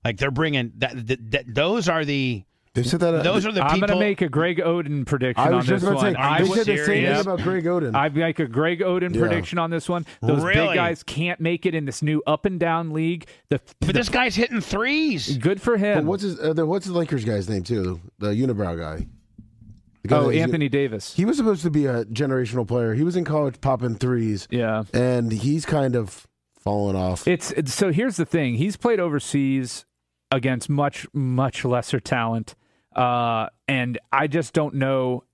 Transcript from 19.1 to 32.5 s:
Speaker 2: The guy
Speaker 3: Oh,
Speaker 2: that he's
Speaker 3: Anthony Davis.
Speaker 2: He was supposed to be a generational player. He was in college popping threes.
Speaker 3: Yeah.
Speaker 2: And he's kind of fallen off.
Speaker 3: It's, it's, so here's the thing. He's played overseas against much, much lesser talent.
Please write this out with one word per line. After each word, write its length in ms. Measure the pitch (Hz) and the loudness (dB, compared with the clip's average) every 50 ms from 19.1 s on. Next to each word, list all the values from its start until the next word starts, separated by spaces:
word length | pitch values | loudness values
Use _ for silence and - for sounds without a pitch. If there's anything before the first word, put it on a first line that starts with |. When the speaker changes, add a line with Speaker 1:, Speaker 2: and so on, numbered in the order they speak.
| - - _ _ _ - - - _ _ - - - - _ _ _ _ | -10 -20 _ _ _ -20 -20 -20 _ _ -20 -20 -20 -20 _ _ _ _
Speaker 2:
The 60 | _ - | _ 0
guy 80 | - | 2
Speaker 3:
Oh, 100 | 151 147 - | 2 4 2
Speaker 2:
that 40 | - | 2
he's 80 | 160 | 2
Speaker 3:
Anthony 280 | 165 - - 160 147 139 | 2 2 2 0 0 0
Davis. 420 | 113 143 139 131 110 104 - - - | 0 0 0 0 -2 -6 -10 -6 -2
Speaker 2:
He 120 | - 180 | 0 0
was 100 | 220 277 | 2 2
supposed 260 | 285 233 220 202 160 151 | 2 2 2 2 2 0
to 60 | 175 | 0
be 140 | 147 151 143 | 0 2 2
a 200 | 135 123 117 113 | 2 0 -2 -4
generational 600 | 104 113 107 147 135 131 131 127 107 113 127 117 | -4 -2 -2 0 0 0 0 0 -2 -2 -4 -2
player. 280 | 98 117 123 117 113 107 | 0 0 0 0 0 0
He 80 | 120 | 0
was 140 | 151 175 170 | 0 0 0
in 80 | 180 170 | -2 -2
college 340 | 151 151 151 147 139 117 - | 0 0 0 0 -2 -4 -2
popping 360 | - 139 135 113 123 123 113 | 0 0 0 0 0 -2 -2
threes. 520 | - - 123 127 120 113 110 104 95 - - | -2 0 0 0 2 0 0 -2 -4 -4 -4
Speaker 3:
Yeah. 340 | - 123 117 110 110 110 107 - - | -2 -2 0 0 0 -2 -4 -2 0
Speaker 2:
And 360 | 117 123 127 123 123 117 113 | 0 2 2 2 2 0 0
he's 340 | 110 107 98 139 147 165 147 | -2 0 0 0 0 0 0
kind 280 | - 156 151 139 131 123 | 0 0 2 2 2 0
of 300 | 123 110 95 - - - _ _ _ _ _ _ _ | 0 -2 -4 -10 -18 -20 _ _ _ _ _ _ _
fallen 360 | _ 101 101 104 101 101 95 | _ -2 0 0 0 0 0
off. 320 | 95 92 92 92 85 - - | 0 0 0 -2 0 0 0
Speaker 3:
It's, 220 | 180 - - - | 0 0 -2 -4
it's, 240 | - - 160 131 - | -4 -4 -4 -4 -2
so 180 | - 202 190 | 0 0 2
here's 240 | 151 165 233 262 196 | 2 2 0 0 0
the 80 | - 165 | -2 -2
thing. 300 | - - 170 147 127 120 | 0 0 0 0 0 0
He's 220 | 113 151 208 202 - | 0 0 -2 -2 0
played 220 | - 240 233 196 | 0 2 2 2
overseas 840 | 180 170 147 143 - - - 143 139 135 135 135 127 123 - - - _ _ _ _ _ _ _ _ _ | 2 0 0 -2 -4 0 0 0 2 2 2 0 -2 -4 -8 -12 -16 _ _ _ _ _ _ _ _ _
against 400 | 135 135 117 135 127 120 - - | -4 -2 0 0 -2 -2 -2 -2
much, 360 | 147 143 143 143 - - - - | -2 0 0 -2 -2 -6 -16 -10
much 520 | - 147 135 127 127 127 135 131 - - - | -6 -4 -2 0 0 0 0 0 -2 -4 -2
lesser 340 | 127 123 123 123 - - 127 | 0 0 0 -2 -2 -4 -4
talent. 540 | - - 147 123 117 113 113 113 110 - | -2 -2 -2 -2 0 -2 -2 -4 -4 -8